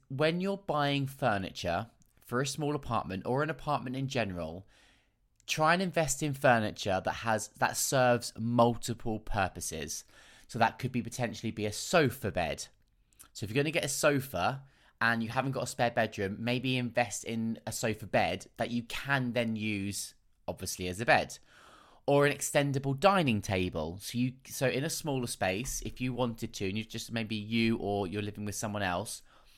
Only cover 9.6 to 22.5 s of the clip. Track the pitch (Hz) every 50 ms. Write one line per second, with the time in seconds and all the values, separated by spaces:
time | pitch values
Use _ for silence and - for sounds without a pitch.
9.6 | - - 78 78 73 - - - - - - - - - - - - - - 113
10.6 | 113 - - - - 120 - 120 - 117 - - 123 107 101 - - 110 107 110
11.6 | 104 104 - - - - 185 170 151 120 - - - 98 - 90 82 76 69 -
12.6 | - - _ _ _ _ _ _ _ _ _ _ - _ - - 110 98 110 143
13.6 | 143 160 151 170 - 135 - - - 151 143 131 135 - - 87 90 113 135 135
14.6 | - - _ _ _ - _ - 113 117 117 113 113 113 117 131 127 135 131 120
15.6 | 123 - - - 120 117 - 117 110 110 - - 98 95 104 - 113 120 123 127
16.6 | 131 131 127 127 123 117 - 123 120 110 - - - - 113 113 113 113 110 -
17.6 | - 113 - - - 113 104 - 107 92 - 117 98 80 92 95 - - _ -
18.6 | 117 117 120 120 117 - - - - 135 139 131 127 120 110 123 117 113 110 107
19.6 | 107 110 104 98 98 101 95 - - - - _ _ _ _ _ - - 87 -
20.6 | 92 - - - 90 90 87 101 120 - 143 98 73 - - - - _ - -
21.6 | - - - - - - - - - 139 143 143 143 143 - - - -